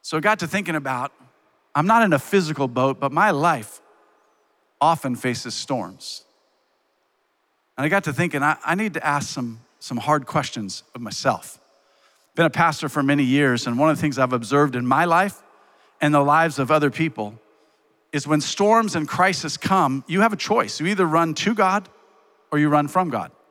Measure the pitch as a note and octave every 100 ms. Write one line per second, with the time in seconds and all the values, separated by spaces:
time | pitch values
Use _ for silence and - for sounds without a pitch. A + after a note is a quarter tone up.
0 | - D#3+ G3+ G#3+ E3 G3 F3+ D#3 C3+ B2+
1 | C#3 _ _ _ _ _ _ C#3+ F3 A3+
2 | G#3+ C#3+ - G3 D#3+ C#3+ C#3 A#2+ C3+ C3+
3 | C#3 D3+ G#3 D3 E3 C#3+ G#2 - _ _
4 | _ _ _ _ _ _ _ _ D#3 D#3+
5 | C3+ A#2+ B2+ A2+ A#2 - - B2+ F2+ F#2+
6 | - - _ _ _ _ _ _ _ _
7 | _ _ _ _ _ _ _ - D3 G3
8 | D#3 C#3 F3 C#3+ D3 - - F#3 G#3+ D#3
9 | D#3 C#3+ B2+ - A#2+ A2+ _ _ - A#2+
10 | A2 D3+ C3+ D#3 C3+ - G2+ - _ B2
11 | A2+ - C3+ - - - _ _ _ _
12 | _ _ _ - E3 C3 E3+ D3 D3+ D3+
13 | C#3 C#3+ B2+ C#3 C#3 A#2+ B2+ A#2+ D#3 D3+
14 | D#3 C3+ B2+ B2 A2+ C#3+ D3+ B2 B2 C3+
15 | E3+ E3+ G3 - _ _ _ _ _ _
16 | D3+ D3 C#3+ D3+ E3 C#3 B2+ D#3 D3 -
17 | D#3+ - G#2 A2+ _ _ _ _ _ _
18 | _ D3 C#3+ D3+ D3+ - G3+ A3+ A3 E3
19 | D3+ - F#3 E3 D#3 - - F#3+ D3 C#3
20 | - F3 A3+ G#3+ - A3 - - E3 G3+
21 | F3 D#3+ E3 D3+ G3 G#3+ F#3+ G3+ G3 _
22 | _ _ _ _ _ D3+ D3+ D3 C#3+ F#3
23 | F3+ A#2 D#2+ _ _